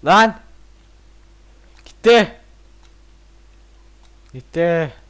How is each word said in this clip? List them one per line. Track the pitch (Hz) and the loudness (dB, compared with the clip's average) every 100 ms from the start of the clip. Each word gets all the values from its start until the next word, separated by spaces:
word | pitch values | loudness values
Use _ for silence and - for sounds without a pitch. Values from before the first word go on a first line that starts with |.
| 139 | 0
Lan! | 196 226 214 - - - _ _ _ _ - _ _ _ _ - - - | 2 0 -4 -20 -20 -20 _ _ _ _ -20 _ _ _ _ -20 -20 -20
Gitti! | - 220 233 185 - _ - _ - - _ _ _ _ - _ - _ - - _ - - _ | -6 0 2 0 -8 _ -20 _ -20 -20 _ _ _ _ -20 _ -20 _ -20 -20 _ -20 -20 _
Gitti. | 127 - 160 170 165 151 - - | -20 -14 -6 -4 -4 -6 -12 -20